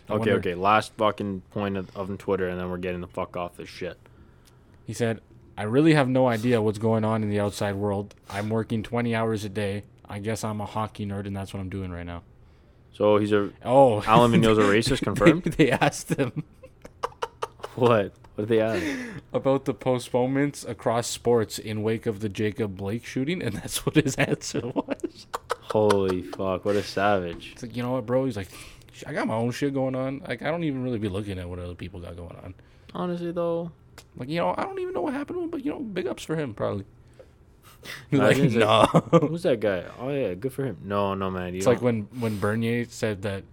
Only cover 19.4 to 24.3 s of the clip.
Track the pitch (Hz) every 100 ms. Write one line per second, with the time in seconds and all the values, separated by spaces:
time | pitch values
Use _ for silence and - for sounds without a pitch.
19.4 | 135 135 135 131 - 123 - 127 127 135
20.4 | 143 - - 117 - 113 117 - - 120
21.4 | 107 - 110 107 107 113 117 101 107 98
22.4 | 107 101 107 95 98 117 - - 135 180
23.4 | - 95 - - - 156 139 131 143